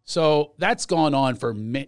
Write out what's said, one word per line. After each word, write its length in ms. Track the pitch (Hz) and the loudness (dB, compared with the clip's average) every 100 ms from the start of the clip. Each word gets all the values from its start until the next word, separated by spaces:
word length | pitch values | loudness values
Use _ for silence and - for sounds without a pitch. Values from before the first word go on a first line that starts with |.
So 500 | - 170 156 151 147 - | -6 0 2 2 0 -2
that's 280 | 190 240 - | -2 -2 0
gone 280 | 165 151 | 0 2
on 220 | 135 131 120 | 2 0 -2
for 180 | 120 | -6
ma-, 300 | 107 110 135 | -6 -6 -8